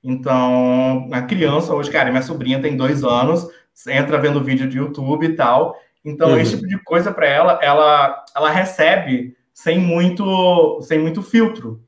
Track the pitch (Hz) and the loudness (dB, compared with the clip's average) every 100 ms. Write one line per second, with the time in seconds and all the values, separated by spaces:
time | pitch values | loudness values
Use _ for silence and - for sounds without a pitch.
0 | 131 127 135 127 127 127 127 127 131 131 | -6 -6 -2 0 2 2 2 2 0 -2
1 | 127 123 123 190 - 147 170 147 143 151 | -4 -6 -4 0 0 0 -2 -4 -2 0
2 | 127 127 131 151 127 135 151 131 131 143 | 0 0 -4 -6 -2 -2 -2 -2 -2 0
3 | 127 120 139 170 - - _ _ 123 139 | 0 0 2 0 -4 -18 _ _ -4 -2
4 | 139 147 143 143 131 131 131 127 143 - | 0 0 0 0 -2 -2 -2 -4 -6 -6
5 | 135 151 160 160 123 127 170 - _ _ | -4 -2 -2 0 2 2 0 -6 _ _
6 | 151 147 160 127 117 - 185 190 - 165 | -14 0 2 4 2 -4 -6 -8 -2 -2
7 | 196 - 147 143 175 165 143 151 151 147 | -2 0 0 2 2 2 2 4 4 4
8 | 139 - - 143 151 175 190 - 160 190 | 2 -2 -10 -2 0 0 -4 0 2 2
9 | 139 127 123 _ _ - 165 175 175 170 | 0 -4 -4 _ _ -6 -2 0 0 2
10 | 180 180 196 185 180 175 156 - - 156 | 0 0 -2 2 4 4 2 0 -2 -2
11 | 160 180 190 226 220 - 117 113 | 0 -4 0 2 2 -2 -14 -16